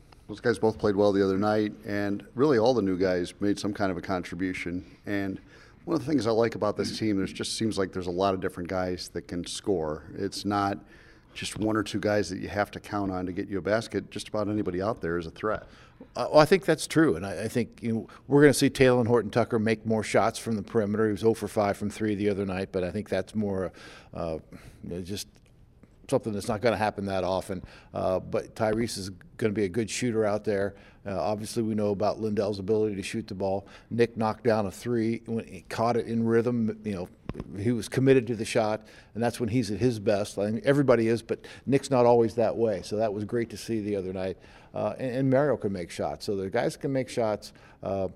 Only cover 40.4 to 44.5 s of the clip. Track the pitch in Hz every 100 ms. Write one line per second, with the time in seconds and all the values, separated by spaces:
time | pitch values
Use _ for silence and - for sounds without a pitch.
40.4 | 104 113 139 143 131 117 113 113 - 107
41.4 | - - - 135 - 127 120 120 113 110
42.4 | 107 76 113 92 - 107 110 104 104 120
43.4 | 113 101 - 113 104 98 92 92 92 87
44.4 | -